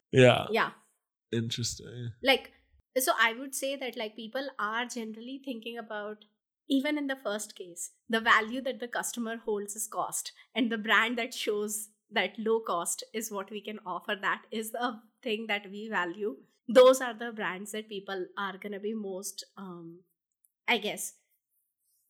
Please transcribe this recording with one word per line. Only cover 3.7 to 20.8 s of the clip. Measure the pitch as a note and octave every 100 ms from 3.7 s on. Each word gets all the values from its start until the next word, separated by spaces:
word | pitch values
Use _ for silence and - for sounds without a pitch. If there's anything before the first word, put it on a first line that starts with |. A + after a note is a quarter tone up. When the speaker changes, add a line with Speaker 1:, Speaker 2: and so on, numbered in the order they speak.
| C#4
Speaker 2:
that, | C4 B3
like, | A3 G#3+
people | A3 B3+ C#4+ -
are | G#3 A3 A#3+
generally | A#3+ A3 A3 A#3+ C4+ C#4
thinking | A#3 A#3 A#3
about, | A3+ G#3+ G#3 G#3+ - _ _ _ -
even | C4+ C#4+ D4+
in | C#4
the | C4+
first | G#3 G#3 G#3+ -
case, | F#3 E3+ - - _
the | A3+
value | A3+ G#3+ A3 B3+
that | C4 A3
the | A#3+
customer | A#3 A3 - A3+ A3+
holds | A3+ G#3 G3+ A3
is | -
cost, | F#3 D3+ - - - -
and | A3+ A#3+
the | A3+
brand | G#3+ G#3 A3+ A#3+
that | A#3
shows | - - G#3 G#3 G#3+ - _ _
that | G#3+ F#3+ -
low | G#3+ A3+
cost | A3 F3 E3+ - -
is | A3 G#3+
what | G3+ F#3+
we | G#3
can | G#3 G#3+ F3+
offer, | F3 - G3+
that | G3 F#3+ -
is | G#3+ A3
the | A#3 B3 A3 - _
thing | B3 G#3+ A3
that | G#3 G3+
we | G#3 A3
value. | G3+ F3 F#3 G#3 C4+ - _ -
Those | A#3 B3+ C4
are | B3+
the | A3 A#3+
brands | A3 F3+ F#3 G#3
that | G#3+ A3
people | G3+ G3 G3 F3+ -
are | G3 F#3
gonna | G3+ G3+
be | G#3
most, | A3 G3+ F#3 G3 - - -
um, | G3 F3 E3 E3+ _ _ _ _ _ _ -
I |
guess, | A#3